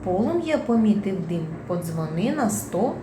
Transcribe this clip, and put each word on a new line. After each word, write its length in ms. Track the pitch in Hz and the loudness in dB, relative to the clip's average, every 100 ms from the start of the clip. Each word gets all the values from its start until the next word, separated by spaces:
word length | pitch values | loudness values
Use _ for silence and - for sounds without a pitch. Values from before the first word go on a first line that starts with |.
полум'я 540 | 190 185 254 339 320 294 | 0 0 2 0 2 0
помітив 680 | - 233 220 208 196 185 165 | 2 4 4 4 2 -2 -2
дим, 180 | 170 160 160 - | -4 -4 -8 -4
подзвони 680 | 175 165 160 156 165 226 302 | -4 -2 -4 -2 0 0 2
на 140 | 226 | 0
сто 440 | - - 170 247 359 | 0 -2 0 0 -2